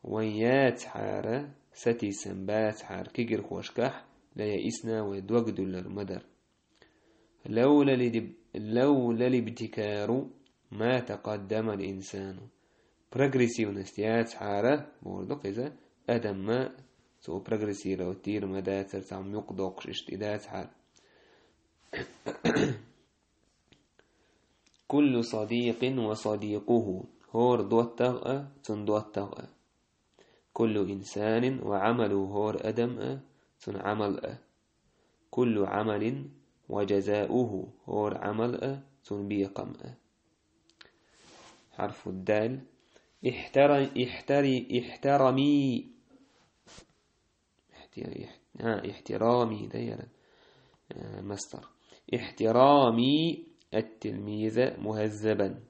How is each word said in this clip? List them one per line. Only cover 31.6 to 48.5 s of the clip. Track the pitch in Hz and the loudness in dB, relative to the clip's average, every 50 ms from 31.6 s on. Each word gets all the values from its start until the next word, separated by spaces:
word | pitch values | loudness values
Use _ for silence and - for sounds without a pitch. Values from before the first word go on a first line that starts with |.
| - | -2
وعمله | 104 101 95 95 110 117 117 113 101 101 | 0 0 2 4 4 4 4 2 2 2
هور | 101 98 95 101 101 104 107 110 - - | 0 0 0 0 0 0 0 -2 -2 -2
أدم | 110 110 117 117 120 123 117 | -2 0 0 0 -2 -2 -4
أ | 104 123 135 135 - - _ _ _ _ _ _ | -4 -4 -6 -6 -10 -18 _ _ _ _ _ _
تن | - - 101 | -10 -8 -8
عمل | 98 - 101 104 107 104 101 - - - | -4 -2 -2 0 0 0 0 0 -2 -4
أ. | - - - _ _ _ _ _ _ _ _ _ _ _ _ _ _ _ _ _ _ | -8 -8 -8 _ _ _ _ _ _ _ _ _ _ _ _ _ _ _ _ _ _
كل | - 120 123 120 113 104 98 | 0 0 2 2 4 2 2
عمل | 95 98 101 107 110 104 104 107 113 135 139 135 - - - _ _ _ _ _ - | 2 0 0 0 0 0 0 0 -2 -2 -4 -8 -12 -16 -20 _ _ _ _ _ -4
وجزاؤه | - 101 101 98 101 98 95 101 104 104 101 - - 123 123 110 104 95 - - - _ _ - | -2 -2 2 2 2 2 4 2 2 2 2 2 2 2 2 2 -2 -6 -8 -8 -14 _ _ -4
هور | - 104 104 104 - | -2 0 0 0 -2
عمل | - - 101 107 110 113 120 123 - - | -2 -4 -2 0 0 0 0 -2 -2 -4
أ | 131 139 139 139 - _ _ _ | -4 -4 -6 -10 -18 _ _ _
تن | - 101 101 101 | -8 -6 -6 -4
بيقم | 101 101 101 98 98 - - - - - - | -2 0 0 0 0 -2 -8 -8 -8 -12 -14
أ. | - - 127 _ _ _ _ _ _ _ _ _ _ _ _ _ _ _ _ _ - _ _ _ _ _ _ _ - - - - - - - _ _ _ | -16 -18 -18 _ _ _ _ _ _ _ _ _ _ _ _ _ _ _ _ _ -20 _ _ _ _ _ _ _ -20 -20 -20 -20 -20 -20 -20 _ _ _
حرف | _ - 98 101 107 - - | _ -6 -6 -6 -6 -8 -10
الدال. | 98 92 95 92 104 107 107 107 117 131 135 135 - _ _ _ _ _ - _ _ _ _ - | -10 -10 -6 0 2 2 2 2 0 -2 -6 -10 -16 _ _ _ _ _ -20 _ _ _ _ -4
احتر-، | 127 123 - - - - 135 139 143 147 139 139 135 - - 127 | -4 -2 -2 -12 0 6 6 8 8 8 6 4 2 0 -2 -2
احتري-، | 123 - - - - 139 143 143 139 131 127 - - - 120 | -2 -4 -12 -2 2 4 4 6 4 2 2 0 0 -2 -2
احترمي. | 120 - - - - 139 139 139 135 131 131 135 139 143 147 147 139 135 120 - - - - _ _ _ _ - _ _ _ _ _ _ _ _ _ - - - - _ _ _ _ _ _ _ _ _ _ _ _ _ _ _ _ _ _ | -2 -2 -12 -2 2 4 6 6 6 6 6 6 4 6 6 4 4 2 0 -2 -4 -8 -20 _ _ _ _ -20 _ _ _ _ _ _ _ _ _ -20 -20 -20 -20 _ _ _ _ _ _ _ _ _ _ _ _ _ _ _ _ _ _
احت-، | - - _ _ - | -20 -20 _ _ -12
احت-، | - - - - - - - - _ _ | -12 -10 -10 -12 -14 -14 -16 -20 _ _